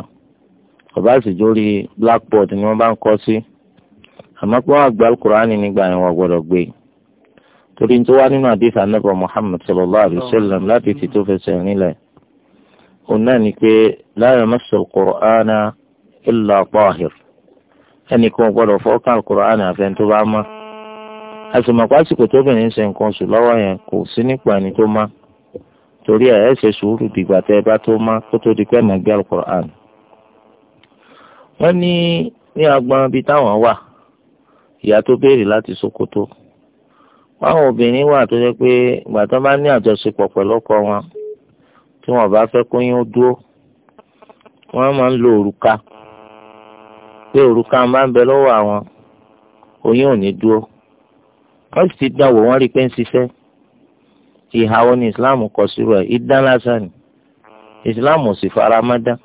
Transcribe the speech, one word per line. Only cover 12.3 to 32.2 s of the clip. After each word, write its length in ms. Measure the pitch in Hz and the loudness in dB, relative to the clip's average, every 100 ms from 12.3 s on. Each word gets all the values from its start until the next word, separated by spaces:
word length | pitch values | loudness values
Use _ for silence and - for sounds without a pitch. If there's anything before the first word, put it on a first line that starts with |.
| _ _ _ _ _ _ _ - | _ _ _ _ _ _ _ -6
Òun 160 | 110 | -2
náà 140 | 117 127 | 0 0
ni 120 | 107 | 0
pé 460 | - 110 110 110 - _ | 0 2 4 2 0 _
la 160 | - 120 | -2 2
yamassul 540 | 127 110 120 - 101 | 2 2 -2 -2 -4
Qur'ana 880 | 90 - 95 - 107 113 110 110 107 - _ _ _ _ | -2 -2 -2 0 2 2 2 -2 -4 -8 _ _ _ _
illa 400 | - 117 104 98 | -4 -2 2 0
tahir. 460 | 92 110 101 85 82 - _ _ _ _ _ _ _ _ _ | 0 2 2 0 -6 -10 _ _ _ _ _ _ _ _ _
Ẹnìkan 380 | 120 113 - 113 | 0 0 0 0
ò 40 | |
gbọ́dọ̀ 280 | 107 110 101 | 2 0 0
fọwọ́ 200 | 117 120 | 0 -2
kan 140 | - | 0
Al-Qur'an 460 | 113 - 104 104 110 | -2 -2 0 0 0
àfẹn 340 | 92 90 98 | -2 -4 -4
tó 120 | 95 104 | -2 0
bá 160 | 107 | 0
mọ́. 200 | 107 107 104 - - - - - 220 - - - - | 0 -4 -6 -14 -18 -20 -20 -20 -20 -20 -20 -20 -4
A 140 | 123 | -2
sì 100 | 123 | 0
mọ̀ 160 | 117 113 | 0 2
pé 80 | |
àsìkò 300 | 143 165 135 113 | 2 2 0 2
tóbìnrin 400 | 131 135 117 113 | 2 2 0 0
ń 40 | |
ṣe 120 | 110 | -2
nǹkan 240 | 104 - 107 | -4 -4 -6
oṣù 140 | 98 | -4
lọ́wọ́ 300 | 92 110 120 117 | -2 2 2 2
yẹn 200 | 101 98 | 0 -4
kò 160 | - 92 | -6 -8
sí 160 | 87 - | -6 -4
nípò 260 | 123 131 120 | -4 -2 -2
ẹni 200 | 98 95 | -2 -2
tó 120 | 107 | 0
mọ́. 200 | 110 107 104 - _ _ _ - - _ _ _ | 0 0 -4 -10 _ _ _ -20 -20 _ _ _
Torí 200 | - 110 127 | -2 2 4
ẹ̀, 160 | 110 | 4
ẹ 80 | 113 | 2
ṣe 140 | 131 107 | 2 0
sùúrù 340 | - 104 113 110 | -2 -4 -4 -4
dìgbà 280 | 98 90 92 | -4 0 0
tẹ́ 160 | - 104 | 2 0
ẹ 40 | |
bá 140 | 107 110 | 2 0
tó 140 | - | 0
mọ́ 280 | 110 110 110 | -2 -2 -4
kó 140 | - 113 | -4 -2
tó 120 | 113 | -2
di 120 | 107 | -2
pé 120 | 101 120 | 0 0
ẹ 40 | |
máa 160 | 113 95 | 2 0
gbé 140 | 95 | 0
Al-Qur'an. 520 | 104 92 90 - 92 85 - _ _ _ _ _ _ _ _ _ _ _ _ _ - - - _ - | -2 -2 -6 -4 -6 -6 -14 _ _ _ _ _ _ _ _ _ _ _ _ _ -20 -20 -20 _ -2
Wọ́n 180 | 160 | 0
ní 180 | 180 175 175 170 170 | 0 -2 -2 -2 -2